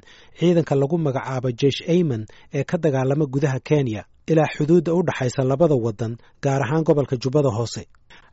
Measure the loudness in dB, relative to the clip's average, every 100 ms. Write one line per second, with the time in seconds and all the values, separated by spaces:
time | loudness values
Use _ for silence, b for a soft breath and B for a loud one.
0 | B B B 0 2 2 2 0 2 0
1 | -2 -4 -6 -4 -4 0 0 0 0 2
2 | 2 -2 -8 b b -6 -4 -2 0 0
3 | 0 0 0 0 -2 -2 0 0 0 -4
4 | -10 _ 0 2 2 0 2 4 4 0
5 | 0 -2 -2 0 0 2 2 2 0 -4
6 | -6 -8 b _ -2 0 0 0 2 0
7 | 0 -4 -2 0 0 -2 -4 -8 -14 -20
8 | _ B B